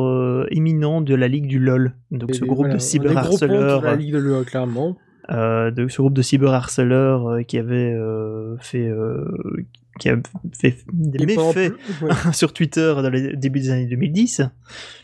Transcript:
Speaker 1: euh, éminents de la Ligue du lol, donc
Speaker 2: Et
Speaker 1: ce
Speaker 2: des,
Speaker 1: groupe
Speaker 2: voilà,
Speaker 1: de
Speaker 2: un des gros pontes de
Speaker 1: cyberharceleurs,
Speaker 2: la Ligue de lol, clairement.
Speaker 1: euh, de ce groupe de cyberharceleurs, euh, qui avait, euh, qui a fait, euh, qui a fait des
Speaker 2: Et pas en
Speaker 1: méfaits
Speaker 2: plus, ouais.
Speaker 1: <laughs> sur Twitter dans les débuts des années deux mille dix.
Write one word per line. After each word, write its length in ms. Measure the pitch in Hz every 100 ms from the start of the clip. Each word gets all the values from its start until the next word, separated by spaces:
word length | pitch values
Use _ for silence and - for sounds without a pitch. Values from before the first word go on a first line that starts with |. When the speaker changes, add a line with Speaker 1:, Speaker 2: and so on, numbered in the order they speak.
| 131
Speaker 1:
euh, 400 | 127 127 127 -
éminents 520 | 156 160 156 151 160
de 120 | 143
la 140 | 131 127
Ligue 180 | 143 139
du 120 | 135
lol, 360 | 131 127 127 - _
donc 200 | 127 120
Speaker 2:
Et 20 |
Speaker 1:
ce 80 | 127
Speaker 2:
des, 60 | 127
Speaker 1:
groupe 220 | 131 143
Speaker 2:
voilà, 80 | -
Speaker 1:
de 60 |
Speaker 2:
un 160 | - 151
des 0 |
gros 140 | 143
pontes 200 | 160 165
de 60 | 185
Speaker 1:
cyberharceleurs, 440 | 147 135 139 139
Speaker 2:
la 140 | 147 147
Ligue 160 | 151
de 40 | 147
lol, 260 | 139 131 123
clairement. 500 | 131 127 120 160 180 _ _ -
Speaker 1:
euh, 400 | 117 113 113 113
de 180 | 120 127
ce 120 | -
groupe 140 | 135
de 80 | 135
cyberharceleurs, 1040 | 120 135 135 131 127 - 123 131 135 131 117
euh, 140 | 117
qui 160 | 117 120
avait, 340 | 117 123 120
euh, 640 | 113 110 110 107 110 110 117
qui 40 |
a 20 |
fait, 260 | - 123 117
euh, 360 | 110 110 131 147 - - - - - _ -
qui 100 | -
a 60 | 120 - - 175 -
fait 180 | 131 123 -
des 320 | 170 156 135
Speaker 2:
Et 100 | 165
pas 80 | 208
en 60 | 160
Speaker 1:
méfaits 240 | 185 180
Speaker 2:
plus, 320 | - - 156 156
ouais. 60 | -
Speaker 1:
<laughs> 100 | 170
sur 200 | - 156
Twitter 420 | - 156 160 160 143
dans 140 | 135
les 260 | 131 135 143
débuts 220 | 131 135
des 100 | 131
années 160 | 127 120
deux 100 | 123
mille 160 | 147
dix. 300 | 180 240 - 131 - - - - -